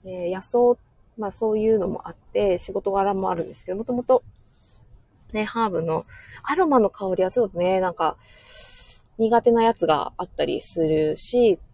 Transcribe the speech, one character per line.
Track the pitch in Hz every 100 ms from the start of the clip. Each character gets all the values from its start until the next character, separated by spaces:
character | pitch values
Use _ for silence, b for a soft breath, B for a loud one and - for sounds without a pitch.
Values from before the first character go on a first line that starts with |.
え | 190 185 175
ー、 |
野 | 190
草、 | - 240 240 247 _ _ _ -
ま | 208
あ、 |
そ | - 226
う | 214
い | 220
う | 220
の | 190
も | 160 -
あ |
っ | - _
て、 | 196 202 180
仕 | -
事 | 196 196
柄 | 196 196
も | 196 190
あ |
る | 175
ん | 160
で |
す | -
け | -
ど、 | 190
も |
と | 226
も | 247
と、 | 247 254 - - _ _ _ _ - - _ _ _
ね、 | 214
ハ | 214 226 220
ー |
ブ | 175
の、 | 165 160 - B B B
ア | - 302
ロ | 349
マ | 269
の | 202
香 | - 196 185
り |
は | 185
ち | 247
ょ | 214
っ |
と | 175
ね、 | 180 190
な | 185
ん |
か、 | 170 160 - B B B B B B B B _ -
苦 | 220 233
手 | 233
な | 233
や | 226
つ | 226 165
が | 151 - -
あ |
っ | 185
た | - -
り | -
す | - - 160
る | 156 151 151
し | - 247 240 175 -